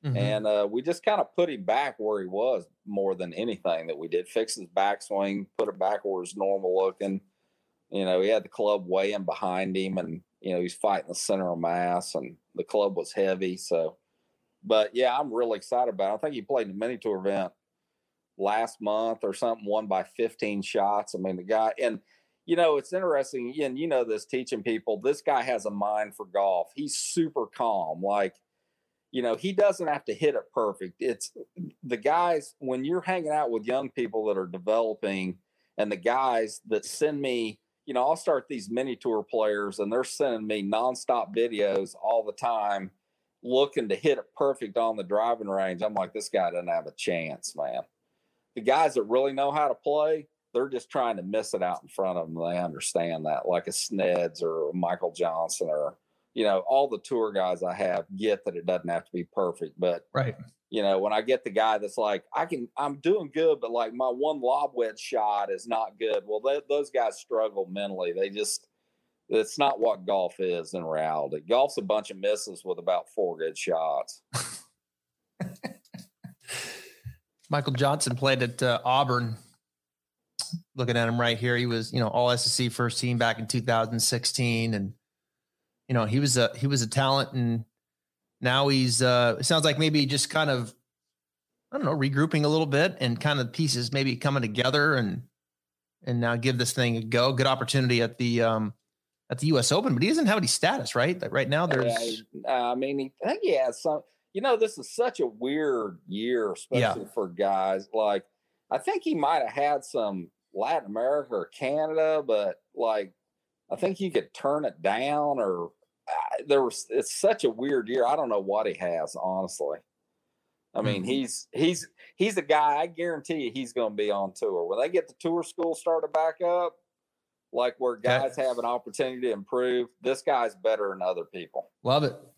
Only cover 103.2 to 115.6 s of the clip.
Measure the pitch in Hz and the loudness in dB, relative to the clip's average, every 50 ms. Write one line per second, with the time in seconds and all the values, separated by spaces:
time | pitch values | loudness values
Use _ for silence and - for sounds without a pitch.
103.2 | - 202 302 427 466 349 170 135 131 123 113 - - - - - - _ _ _ | -2 -2 -2 0 2 2 2 4 2 0 -2 -2 -2 -2 -2 -2 -4 _ _ _
104.2 | _ _ _ 190 226 269 247 214 220 214 214 - 127 - - - 233 247 233 - | _ _ _ -2 2 2 2 4 2 0 -2 -8 -14 -12 -2 -2 -2 -2 0 -2
105.2 | 139 120 107 107 120 131 143 156 156 147 131 120 113 101 90 85 _ - 92 104 | -2 -2 -2 -4 -4 -2 0 2 2 2 2 2 0 -2 -6 -8 _ -8 -6 -4
106.2 | 113 120 127 120 110 101 90 - - - 131 123 123 110 92 - 98 - - 117 | 0 2 2 2 2 0 -2 -4 -6 0 2 4 4 4 2 0 -6 -6 -4 -4
107.2 | 101 90 87 87 101 98 98 95 95 95 95 95 98 _ - 110 107 104 101 95 | -4 -4 0 2 2 4 4 4 2 2 2 0 -2 _ 0 2 2 2 2 0
108.2 | - _ _ _ _ _ _ _ _ _ - 131 - - 427 370 - 330 302 247 | -2 _ _ _ _ _ _ _ _ _ -4 -2 0 0 -2 -2 0 0 0 2
109.2 | - 147 165 156 127 107 101 127 143 147 147 139 139 - - 131 113 104 98 92 | 2 2 2 2 2 0 0 0 2 2 2 0 -2 -4 -4 -2 -2 -2 -2 -4
110.2 | 87 82 _ _ _ _ _ 95 107 127 160 160 120 98 104 110 120 131 143 147 | -8 -12 _ _ _ _ _ -4 -2 0 0 -2 -2 -4 -4 -2 0 2 2 0
111.2 | 139 123 120 98 85 - - - - 131 143 151 156 156 156 160 156 156 156 156 | 0 -2 -4 -4 -4 -4 -8 -6 -4 -2 0 0 -2 0 0 2 2 2 2 0
112.2 | 143 127 113 104 104 95 90 _ _ _ _ - 120 113 110 107 98 95 _ _ | 2 2 2 2 2 0 -2 _ _ _ _ -2 0 0 0 0 -2 -6 _ _
113.2 | _ _ _ _ _ _ _ _ _ _ - - - 185 190 - 196 180 160 110 | _ _ _ _ _ _ _ _ _ _ -6 -4 -2 -4 -2 -2 -4 0 0 -2
114.2 | - - _ - - 139 143 151 151 127 - - 80 95 101 117 131 143 147 147 | -2 -2 _ -4 -2 -2 0 0 -2 -4 -6 -2 -2 -2 0 0 0 0 0 0
115.2 | 147 147 143 135 110 98 92 87 | 0 0 0 0 0 0 0 -2